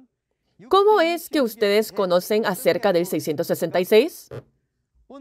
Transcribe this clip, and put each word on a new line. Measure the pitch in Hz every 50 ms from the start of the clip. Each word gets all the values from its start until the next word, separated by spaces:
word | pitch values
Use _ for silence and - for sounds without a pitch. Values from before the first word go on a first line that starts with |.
| 254 _ _ _ _ _ _ _ _ _ _ - 185
¿Cómo | 254 370 392 403 415 427 403
es | 330 330 349 330 - -
que | - 311
ustedes | 262 220 220 - 214 202 202 214 214 - -
conocen | - 196 180 175 180 180 - 214 214 -
acerca | 185 185 180 - 175 165 170 - 202
del | 180 170 175
seiscientos | 175 196 156 - 170 151 147 170
sesenta | - 175 - 180 165 - 180
y | 185
seis? | - 220 214 269 349 - - - _ - - - _ _ _ _ _ _ _ _ _ _ _ _ - 247 277